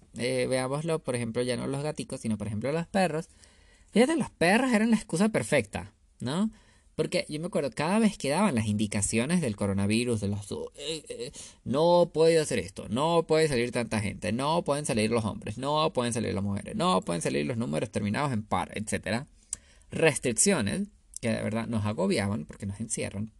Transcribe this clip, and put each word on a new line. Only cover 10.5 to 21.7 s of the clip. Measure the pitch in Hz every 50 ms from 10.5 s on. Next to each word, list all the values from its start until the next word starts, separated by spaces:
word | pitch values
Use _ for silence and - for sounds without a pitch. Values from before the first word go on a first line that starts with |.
| - 78 73 - -
Eh, | - 147 143 160 156 147 -
eh, | 131 110 117 131 - - - - - _ _
no | - 113 139 160 170 175 175 175 170 -
puede | 151 160 165 165 160
hacer | 151 - 147 110
esto, | 82 - - - - -
no | 95 123 147 165 170 165 165
puede | - 156 156 160 156
salir | 143 120 117 123 -
tanta | 127 117 110 - 107
gente, | 107 98 95 98 - 101 107
no | 117 135 147 160 170 175
pueden | - 143 147 151
salir | 151 139 110 107 107
los | 117 117 107
hombres, | 110 - - - - 110 113
no | 131 139 147 151 156 156 -
pueden | - 120 120 110
salir | 120 107 98 95
las | 98 98
mujeres, | 101 98 - - - -
no | - 160 180 185 190
pueden | 180 - 170 165 156
salir | 147 131 143 147
los | 147 131
números | 113 117 135 151 156 139 107
terminados | - 113 107 101 104 123 143 143 131
en | 107 110
par, | - - 92 85 - -
etcétera. | - 107 - - 92 - 92 101 117 147 - - _ _ _ - - - - - - - -
Restricciones | - - 156 160 135 - - 131 117 - - 202 196 156 110 95 - 175 202 208 - _ _ _ - -
que | - 113
de | 110 113 110
verdad | 110 107 113 113
nos | 113